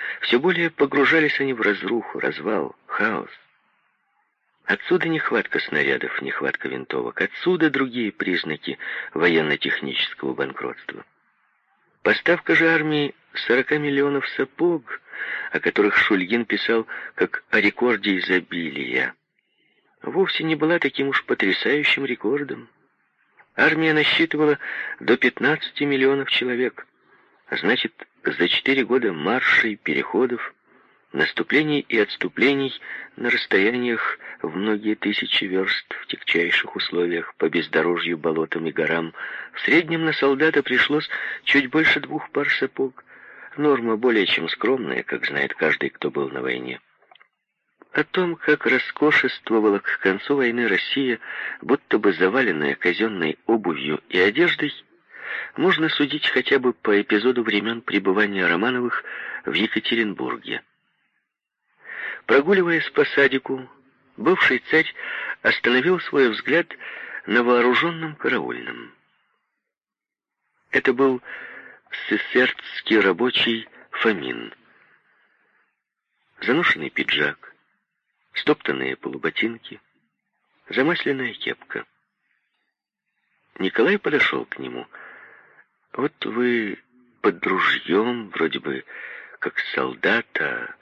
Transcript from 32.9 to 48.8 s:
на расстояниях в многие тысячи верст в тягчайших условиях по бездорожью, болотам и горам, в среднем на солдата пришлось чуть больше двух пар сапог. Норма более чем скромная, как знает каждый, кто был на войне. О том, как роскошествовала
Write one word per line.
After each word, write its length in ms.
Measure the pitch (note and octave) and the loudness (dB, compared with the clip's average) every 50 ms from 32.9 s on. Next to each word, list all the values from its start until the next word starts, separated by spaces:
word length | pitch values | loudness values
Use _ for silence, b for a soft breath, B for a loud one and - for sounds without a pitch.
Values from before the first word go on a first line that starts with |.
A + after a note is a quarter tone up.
| B B B B B | B B B B B
на 160 | - A#2+ A#2+ | -6 -2 -2
расстояниях 880 | A#2 - - - - F#2+ G2 A2+ B2 B2 B2 A#2+ A#2 A2 - - - B B B B B | -2 -2 0 2 2 4 4 4 2 0 0 -2 -2 -2 -4 -4 -6 B B B B B
в 140 | - D#2+ D#2 | -8 -6 -4
многие 400 | F#2 G#2 A2 G#2+ G2+ A2 G#2+ G#2+ | -2 0 0 -2 0 0 -2 -2
тысячи 480 | - - G#2 G#2 - F2+ - - - G2+ | 0 -2 -2 -2 -2 -2 0 0 -2 0
верст 420 | F#2+ F#2 F#2+ F#2+ - - - - _ - - | 0 0 0 0 0 -2 -4 -6 _ -12 -12
в 40 | - - | -10 -10
тягчайших 640 | - - - - D#2 E2 E2+ F2 - - - - - | -10 -8 -4 -2 0 0 2 2 0 0 -2 -4 -6
условиях 580 | - - - E2+ F2 F2 F2 E2+ E2 E2 - - | -8 -6 -2 0 0 0 0 0 -4 -6 -8 -4
по 120 | - - D#2+ | -2 -2 0
бездорожью, 720 | E2 E2+ D2+ - D#2+ D#2+ D#2+ F2 F2 E2 D#2+ E2+ E2+ D#2 | 0 -2 -2 0 0 2 2 2 0 0 -2 -4 -4 -2
болотам 480 | D#2+ E2 D#2+ D#2+ D#2+ - - E2 E2 | -2 -2 0 0 -2 -2 -4 -4 -4
и 60 | D#2 | -4
горам, 420 | C#2+ - D#2 D2+ E2 E2+ E2 E2 B B B B B B B B | -2 -2 -2 0 0 -2 -2 -4 B B B B B B B B
в 80 | B - | B -6
среднем 440 | - - C#3 F3 E3 D#3+ E3+ D#3+ E3 | 0 2 4 2 2 2 -2 0 0
на 80 | D#3 | 0
солдата 520 | D3 - C3+ C#3 C3+ C3+ D#3 D#3+ - D3 - | 0 2 2 2 4 4 2 2 2 2 0
пришлось 440 | - B2+ B2 - - D3 D#3 D3+ B B B B B B B B | 2 2 2 2 2 2 0 -2 B B B B B B B B
чуть 260 | - C#3 C#3+ C3 B2+ | 2 2 2 2 2
больше 300 | D3 D#3+ D#3 C#3 - D3+ | 2 2 4 4 2 2
двух 300 | C#3 C3+ D3+ C#3+ - - | -2 -6 -8 -10 -10 -6
пар 200 | - C#3+ C#3+ - | -4 -2 -2 -2
сапог. 540 | - - C3+ - - - C3+ B2+ - - B B B B B B B B B B B | -2 -2 -2 -4 -2 -4 -4 -4 -4 -12 B B B B B B B B B B B
Норма 400 | C#3+ D3+ D3 C#3 A#2+ A#2 A2+ A2 | 0 2 4 4 4 2 0 0
более 300 | G#2+ B2 B2 A2+ G#2+ F2+ | 2 4 4 4 4 4
чем 220 | - - - E2 D#2+ | 2 0 -2 -2 -4
скромная, 560 | - - - A2+ C3+ B2+ G2 C#2 B1+ B1 - | -4 -2 0 0 0 0 -2 -4 -4 -4 -4
как 220 | - C2+ - - | -4 -6 -4 -4
знает 280 | - C#2+ C#2 C#2 - - | -4 -2 -2 -2 -4 -2
каждый, 360 | - E2 D2+ D2 - C#2+ C2+ | 0 0 0 0 0 -2 -6
кто 200 | - - - D2 | -6 -6 -6 -4
был 180 | - C#2+ C#2 C2+ | -2 -4 -4 -4
на 140 | C#2 C2 | -4 -4
войне. 380 | B1+ C2 B1 B1 B1+ B1+ B1 - - _ _ _ _ _ _ _ _ _ _ _ _ _ _ _ _ _ _ _ - _ | -4 -4 -4 -4 -6 -10 -12 -12 -16 _ _ _ _ _ _ _ _ _ _ _ _ _ _ _ _ _ _ _ -16 _
О 100 | - D3 | -2 -2
том, 320 | D#3 - - F#3 F3+ F3 E3 | -2 0 -2 -2 -2 -2 -4
как 320 | - - D#3+ D3 - - | -2 0 2 2 2 2
роскошествовала 1120 | A#2+ C3 B2+ | 2 2 2